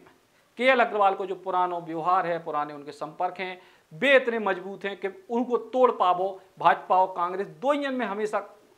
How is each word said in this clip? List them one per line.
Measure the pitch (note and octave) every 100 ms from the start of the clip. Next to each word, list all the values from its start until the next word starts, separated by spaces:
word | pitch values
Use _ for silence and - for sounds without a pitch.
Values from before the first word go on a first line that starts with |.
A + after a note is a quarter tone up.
| - _ _ _ _ -
के |
एल | B3+ B3
अग्रवाल | A3+ G#3 G3
को | F#3+ F#3+
जो | F3+
पुरानो | F#3+ F3+ F3+ F3
व्यवहार | D#3+ E3 E3 F#3 E3+
है, | E3+
पुराने | E3 D3 D3
उनके | D3 C#3+
संपर्क | C#3+ D3+ D#3 F3+ F3+
हैं, | F#3 F3+ - _ _
वे | D#3 C4 C4
इतने | B3+ A3+
मजबूत | G3+ F3+ F#3+ F#3+ G3
हैं | G3
कि | G3 - -
उनको | A#3+ B3 A#3
तोड़ | - B3+ B3
पावो | A3 F#3 F3+ G3 F#3+ - -
भाजपा | E3 F#3+ - F#3
और | F#3 F3
कांग्रेस। | F3 F#3 F#3+
दो | D3+ B3+
ही | C#4+ C#4
में | B3+ G#3+
हमेशा | G3+ G#3 G#3 - - _